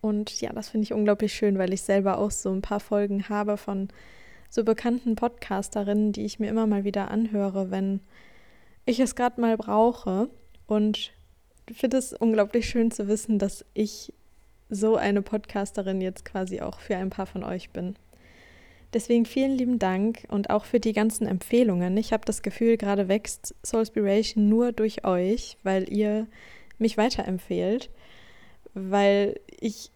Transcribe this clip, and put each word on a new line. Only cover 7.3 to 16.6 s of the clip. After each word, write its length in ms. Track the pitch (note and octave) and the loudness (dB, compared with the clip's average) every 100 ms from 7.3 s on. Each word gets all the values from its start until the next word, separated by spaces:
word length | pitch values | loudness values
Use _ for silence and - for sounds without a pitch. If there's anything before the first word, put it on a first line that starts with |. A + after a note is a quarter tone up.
| G#3 G3 G3 F#3+ | 0 -2 -2 -4
wenn 300 | F#3+ G3 G3 - - - - - - - - | -2 -2 -4 -8 -20 -20 -20 -20 -20 -20 -8
ich 160 | - A#3+ | -2 0
es 160 | C4 - | 0 2
grad 220 | B3 A#3+ | -2 2
mal 180 | A#3 A3+ | 0 0
brauche. 720 | G#3+ G#3 A3+ A#3+ - F#3 B3+ - - - - | 2 4 4 2 -2 0 -2 -4 -20 -20 -2
Und 440 | G#3+ G#3+ G#3+ - - - _ _ _ - | 2 2 0 -6 -14 -20 _ _ _ -20
finde 280 | A#3 B3+ C4 | -2 0 2
es 160 | B3+ | -2
unglaublich 520 | - A3+ A3 G3+ A#3+ A3+ | 0 2 4 2 0 0
schön 240 | A#3+ A3+ | 0 0
zu 160 | A3+ G3+ | 0 -2
wissen, 320 | G#3+ - G#3 | -2 0 0
dass 240 | G3 - - | 0 -4 -12
ich 400 | - G#3+ - - - _ - _ _ _ | -4 -4 -4 -16 -20 _ -20 _ _ _
so 260 | G3+ G#3+ A3 | -2 2 2
eine 240 | G3+ G3+ | 2 0
Podcasterin 800 | G3+ G#3+ - G#3 G3+ - F#3+ F#3+ | 0 -6 -4 -6 -4 -4 -4 -2
jetzt 240 | F#3 F#3 | -4 -6
quasi 380 | - G3+ F#3 F#3+ | -10 -8 -6 -6